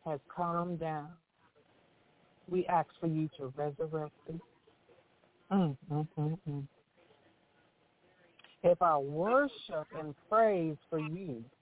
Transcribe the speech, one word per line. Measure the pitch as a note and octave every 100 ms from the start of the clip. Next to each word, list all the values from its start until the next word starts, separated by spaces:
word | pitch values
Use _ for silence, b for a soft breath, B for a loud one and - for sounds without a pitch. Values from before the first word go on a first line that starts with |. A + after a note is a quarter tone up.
has | E3+ C#3+ _
calmed | - F3 E3+ F3 E3+
down, | D#3+ D#3 D3 E3+ _ _ _ _ _ _ _ _ _ _ _ _ -
we | F3+ F3+
ask | E3+ D3+ -
for | E3+
you | D#3 D#3 -
to | C3 C#3+
resurrect | D3 C#3+ D#3+ D#3 D3+ _ -
it. | E3 - _ _ _ _ - _ _ _ _ _
Mm, | G3 E3 C#3 -
mm, | D3 D#3 -
mm, | D3+ D#3+ -
mm. | C#3+ C#3 _ _ _ _ _ _ _ _ _ _ _ _ _ _ _ _ - - _
If | F3 F3
our | E3+ D3+
worship | C#3 D3+ G3 B3+ C#4+ - - - - D#3
and | D#3 C#3+ _
praise | G#3+ A3+ F#3+ D#3+ D3 _
for | D#3+
you | D#3 E3+ F#3 A#2 A#2 _